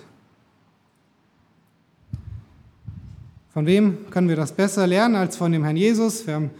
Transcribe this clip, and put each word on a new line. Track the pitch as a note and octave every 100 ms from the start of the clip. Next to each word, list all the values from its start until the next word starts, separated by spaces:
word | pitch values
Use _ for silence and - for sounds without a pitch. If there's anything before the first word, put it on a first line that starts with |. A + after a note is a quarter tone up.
| - _ _ _ _ _ _ _ _ _ _ _ _ _ _ _ _ _ _ _ _ - - - - _ _ _ - - - - - - _
Von | D#3 D3+
wem | G3 G#3+ E3+ -
können | F#3 F3+
wir | D#3+
das | D3+
besser | - G3 G3+ F3+
lernen | F#3 A#3
als | G#3 F3+ -
von | E3+
dem | E3
Herrn | D3+ D#3
Jesus? | G#3 A3 A3+ A3+ E3
Wir |
haben | D3+ D3